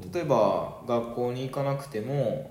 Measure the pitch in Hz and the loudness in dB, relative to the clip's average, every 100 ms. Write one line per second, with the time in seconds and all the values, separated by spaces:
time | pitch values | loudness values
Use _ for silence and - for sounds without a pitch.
0 | 90 175 156 117 98 90 - - 117 120 | -6 -2 4 6 6 4 -2 -6 0 0
1 | 117 123 123 123 131 143 139 139 - 107 | 0 -2 -2 -2 -4 -2 -2 -2 -4 -6
2 | 120 143 113 92 - | -2 0 0 0 -6